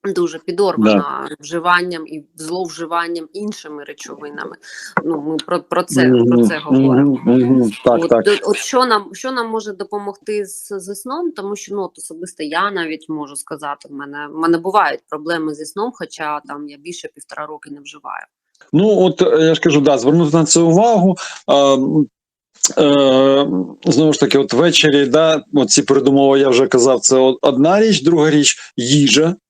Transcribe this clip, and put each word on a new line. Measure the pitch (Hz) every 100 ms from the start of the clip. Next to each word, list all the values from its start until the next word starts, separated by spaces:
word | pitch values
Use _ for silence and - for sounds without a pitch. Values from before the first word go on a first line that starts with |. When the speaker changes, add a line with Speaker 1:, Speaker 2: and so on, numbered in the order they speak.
| 196
Speaker 1:
дуже | 180 170 160
підорвана | - 175 196 160 107 107 143 135 139
Speaker 2:
Да. | 151
Speaker 1:
вживанням | 147 170 175 175 180 170 160
і | 156 143
зловживанням | 165 156 180 175 156 165 170 170 170 160
іншими | 196 208 202 160 147
речовинами. | 143 147 - 143 147 147 - - - - - -
Ну, | - 156
ми | 147 156
про, | - 175
про | - 170
це, | 180 131 127
Speaker 2:
Мгм, | 123 120
Speaker 1:
про | 120
це | 110 -
Speaker 2:
мгм, | 151 131
Speaker 1:
говоримо. | 135 127 143 127
Speaker 2:
мгм. | - 127 123 131 117 -
Так, | 127 117
Speaker 1:
От, | 165
Speaker 2:
так. | 117 101
Speaker 1:
от, | 202
от | - 208
що | - 262
нам, | 254 214 196
що | 196 262
нам | 254 226
може | 220 214
допомогти | 190 196 208 202 196 - 208
з, | 190 - - 196
зі | 180
сном? | 202 254 302 349
Тому | 302 196
що, | 208 -
ну, | 202
от | 180 -
особисто | - 165 180 -
я | 151 160 202
навіть | 190 165 160 160
можу | 156 143
сказати, | 143 - 156 147 143 -
в |
мене, | 143 143 147 147
в | 156
мене | 165 170
бувають | 180 208 165 143 _
проблеми | 151 151 170 156
зі | 151
сном, | 156 196 233
хоча | - 165 - 151 147 -
там | 143 147
я | 143
більше | 156 170 156
півтора | - - 143
роки | 151 156 -
не | 143
вживаю. | 143 151 139 - - _ _ _ _
Speaker 2:
Ну, | 151 208 202
от, | 180 151
е, | 175 156
я | 160
ж | 156
кажу, | 170 147
да, | 143 139
звернути | 127 165 156 165
на |
це | 151 165
увагу. | 170 170 233 214 185 175 - - -
А, | 139 139
м, | 135 135 156 143 _ _ _ _ _ - -
е, | 147 143 135 131 135 135 143 - - -
знову | - 139 156
ж | 143
таки, | 139 139
от | 127
ввечері, | 120 170 156 151 139
да, | 139 147 160 156 -
от | 143 120
ці | -
передумови, | - 139 131 139 139 135
я | 139
вже | 120 131
казав, | 127 127 123
це | - 131
о-, | 131 127
одна | 139 127 151 196
річ, | 220 165
друга | 139 170 156
річ — | 151 135 - - -
їжа. | 120 147 139 143 160 185